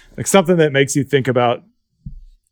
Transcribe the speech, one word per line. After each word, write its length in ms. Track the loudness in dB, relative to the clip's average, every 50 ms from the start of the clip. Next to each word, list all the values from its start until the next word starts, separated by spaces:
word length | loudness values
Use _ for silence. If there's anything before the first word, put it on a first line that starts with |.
| -20 _ -14
like, 120 | -12 -4 0
something 300 | 2 2 2 2 2 2
that 140 | 2 2
makes 240 | 2 0 0 0 -2
you 80 | -4 -2
think 240 | -2 -2 -2 0 0
about 360 | 0 0 0 0 0 -2 -6 _ _ _ _ _ _ _ -20 -20 -20 -20 -20 -20 -20 _ _ _